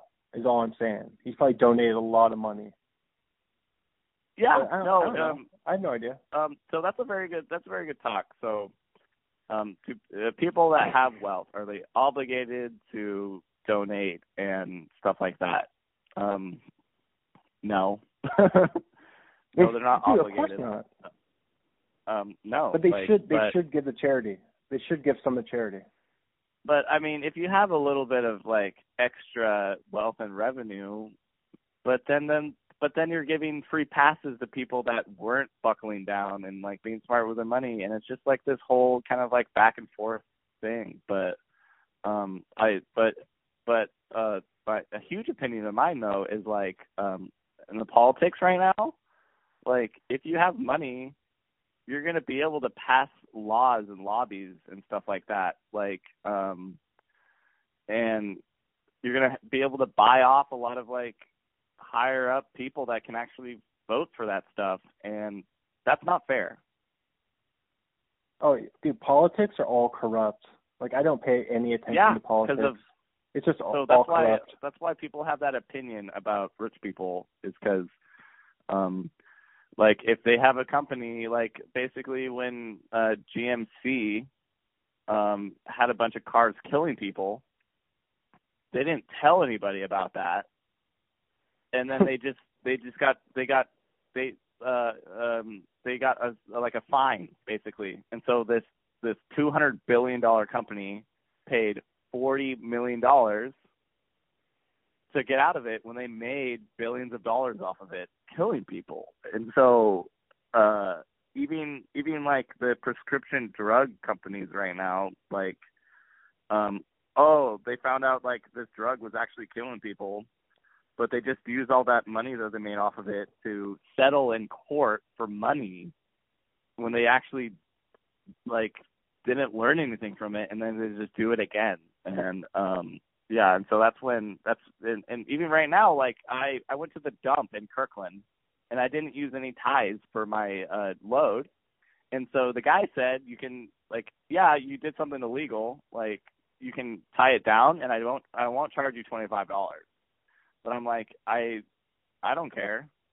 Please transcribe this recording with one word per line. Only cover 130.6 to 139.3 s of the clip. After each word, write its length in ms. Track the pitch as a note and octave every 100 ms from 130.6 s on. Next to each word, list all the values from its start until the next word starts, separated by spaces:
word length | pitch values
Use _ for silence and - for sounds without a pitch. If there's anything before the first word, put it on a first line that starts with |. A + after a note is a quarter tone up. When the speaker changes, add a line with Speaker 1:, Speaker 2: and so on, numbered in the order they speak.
Speaker 2:
then 160 | A2+ A2
they 260 | A2+ G#2
just 120 | G#2 -
do 160 | A2+
it 80 | A#2
again. 380 | G2+ G#2 A2 F2+ E2 _ -
And, 400 | F#2+ F#2 F#2 E2+
um, 460 | F#2+ G2 F#2 F2 - _ _ -
yeah, 240 | A2+ G2 F#2
and 100 | G2
so 80 | A2
that's 240 | A2+ -
when, 380 | C3 A#2+ G#2+ F#2
that's, 180 | - A#2 _ _
and, 220 | A2 A2 -
and 220 | A#2+ G#2+
even 220 | C#3+ E3+
right 180 | D#3 D3+
now, 240 | F3 G#3+
like, 240 | D3+ C3 A#2 -
I, 340 | B2+ C#3 C3 -
I 60 |
went 200 | C#3 E3
to 60 | -
the 140 | D3 A2+
dump 300 | C3 C#3 G2+
in 140 | G#2 G#2
Kirkland, 560 | - C3 - F#2+ F#2+ G2 _ _ _ -
and 80 | B2
I 80 | B2+
didn't 260 | D3 D#3
use 200 | B2+ C#3+